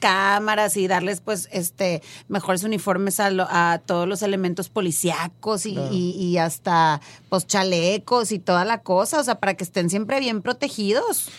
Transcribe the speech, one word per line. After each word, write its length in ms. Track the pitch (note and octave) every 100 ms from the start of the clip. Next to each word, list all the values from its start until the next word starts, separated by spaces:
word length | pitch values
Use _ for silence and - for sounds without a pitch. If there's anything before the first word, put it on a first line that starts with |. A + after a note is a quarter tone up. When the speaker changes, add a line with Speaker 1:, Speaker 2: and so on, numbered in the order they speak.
| G#3+
Speaker 1:
cámaras 720 | F#3+ G3 G3+ G#3+ G#3+ G#3 G3+
y 100 | F#3
darles, 320 | F3+ F3+ F#3+
pues, 300 | - F#3 -
este, 500 | F#3+ F3 - F#3+ E3 - - -
mejores 340 | G3+ - F#3
uniformes 560 | G#3 G#3+ G3+ F3+ G3 F#3
a 100 | G3+
lo, 160 | F#3+ F#3
a 320 | E3+ E3+ E3+ -
todos 220 | F3 F3
los 140 | G3
elementos 480 | G#3 G3 F#3 F3 F3+
policíacos 960 | - F3+ D3+ F3 E3 E3+ - G#3 G#3 G#3+
y, 80 |
Speaker 2:
Claro. 160 | G3 C#3
Speaker 1:
y, 200 | F#3+ F3
y 260 | F3+ F3+ F3
hasta, 640 | E3 - - E3+ E3 D3 - - -
pues, 160 | F#3+ -
chalecos 840 | G3+ F#3+ F3 E3+ G3+ - B3 A3+
y 80 | G#3
toda 240 | F#3 F3+
la 200 | F#3+ A3+
cosa, 360 | - F#3 G#3+ D#4
o 40 |
sea, 160 | B3 A3+
para 160 | G3+ F#3+
que 80 | F3
estén 240 | - F3
siempre 300 | G3 G#3+ C4+
bien 200 | C4 A3
protegidos. 840 | F#3 B3 C#4+ B3 G3+ A3+ A#4 F#4 -